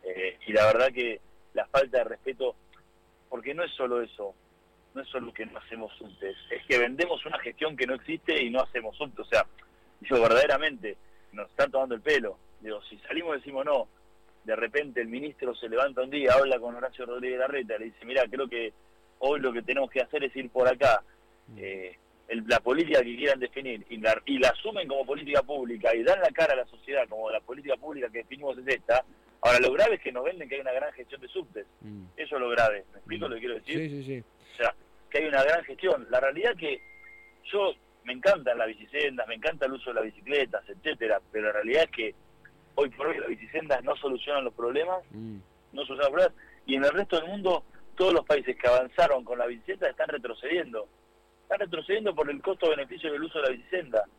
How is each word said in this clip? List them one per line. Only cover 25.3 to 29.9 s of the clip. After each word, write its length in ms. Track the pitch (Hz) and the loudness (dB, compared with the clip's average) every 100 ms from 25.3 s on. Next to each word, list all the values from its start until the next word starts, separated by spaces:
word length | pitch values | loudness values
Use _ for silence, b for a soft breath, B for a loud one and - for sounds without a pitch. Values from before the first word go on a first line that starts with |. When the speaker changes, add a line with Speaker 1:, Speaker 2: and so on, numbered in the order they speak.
| 143 | 2
Speaker 1:
pública 500 | 135 147 120 113 117 | 2 -4 -4 -2 0
y 100 | 117 | 2
dan 160 | 123 190 | 4 4
la 80 | 165 | 2
cara 220 | 139 156 | 2 2
a 40 | 135 | 2
la 60 | 120 | -2
sociedad 420 | - - 139 101 | -10 -4 -2 -2
como 200 | 107 110 | -4 -4
la 120 | 110 | -4
política 360 | - 135 143 127 | -6 -12 -6 -6
pública 320 | 151 147 123 | -6 -8 -8
que 100 | 113 | -8
definimos 380 | 113 135 143 123 | -12 -8 -8 -6
es 100 | 127 | -4
esta. 360 | 123 - 123 - - _ _ | -4 2 0 0 -18 _ _
Ahora, 160 | 120 123 | 4 6
lo 140 | 127 | 6
grave 240 | 143 214 | 6 4